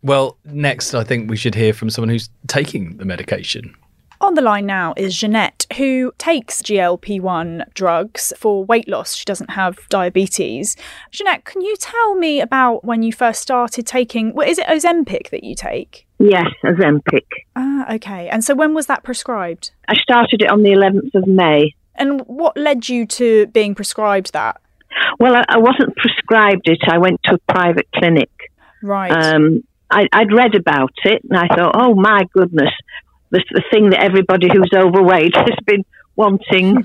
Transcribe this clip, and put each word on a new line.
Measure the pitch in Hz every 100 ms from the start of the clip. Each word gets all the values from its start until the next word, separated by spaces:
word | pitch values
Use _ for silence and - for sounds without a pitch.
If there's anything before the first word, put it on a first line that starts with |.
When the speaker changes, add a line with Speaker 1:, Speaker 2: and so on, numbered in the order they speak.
Speaker 1:
Well, | 135 139 135 -
next, | - 147 143 123 -
I | 127
think | 110 123 110
we | 110
should | 123
hear | 104 113
from | 107 113
someone | 110 113
who's | 117 - _ -
taking | 143 143 - 90 87
the |
medication. | 95 87 92 95 90 - - _ _ _ _ _
Speaker 2:
On | 403
the | 320
line | 247 208
now | 202 190 175 -
is | 190
Jeanette, | 175 214 220 196 _ - -
who | 269 262 254 -
takes | - 330 226 -
G | - 208
L | 175 175
P | - 202
one | 185 175 170 165 -
drugs | - 185 165 208 - - -
for | 220 202
weight | 190 233 226
loss. | 190 -
She | - -
doesn't | 196 196
have | - 185 180 -
diabetes. | 202 180 185 190 - 165 113 202 - - - -
Jeanette, | - 403 -
can | - 392
you | 370 427
tell | - 466 440
me | 392 330 294
about | 240 269 254 226
when | 214 233
you | 226
first | 220 240 220
started | - 254 240 - 233
taking, | 262 240 233 220
well, | 262 302
is | 349
it | -
Ozempic | 311 349 339 285 196 -
that | -
you | -
take? | - - - - - _ _
Speaker 3:
Yes, | 202 190 165 -
Ozempic. | - 170 175 147 - 147 - - _ -
Speaker 2:
Ah, | 262 277 -
okay. | 220 196 190 175
And | 226
so | 220
when | 277 302
was | 311 294
that | -
prescribed? | - 247 - 226 175 165 - _ -
Speaker 3:
I | 214
started | - 240 233 233
it | 208
on | 208
the | 208
eleventh | 196 196 196 269
of | 202 190
May. | 190 175 151 151 _ _ -
Speaker 2:
And | 277 277
what | 247 247 330 -
led | 302 277 233
you | 247 220
to | - 240 220 208
being | - 208
prescribed | 196 202 - 214 202 190
that? | 156 113 - _ _ _ - - -
Speaker 3:
Well, | 240 247
I, | -
I | 233
wasn't | 226 262 269 -
prescribed | 233 - - 220 208 190 175
it. | 165 -
I | 170
went | 185 175
to | -
a | 180 -
private | 185 175 170 -
clinic. | - 180 160 - _ - _ _ _
Speaker 2:
Right. | 202 202 190
Speaker 3:
Um, | 160 160 156 156 160 - _ _
I, | 196 202
I'd | - 220
read | 214 247
about | 208 175 147 135 -
it | 196 214 -
and | 185
I | 170
thought, | 170 175 -
"Oh | 254
my | 202 196 208 185
goodness, | 190 180 165 139 - - - _ _ _
this | 180 -
the | - -
thing | 220 208
that | 180
everybody | 196 190 185 185 175
who's | 190 185
overweight | 196 185 185 180 180 160 -
<laughs> |
has | 175 -
been | - 202 190 _ _ -
wanting | 214 196 - 190 185
Speaker 2:
Hmm. | 247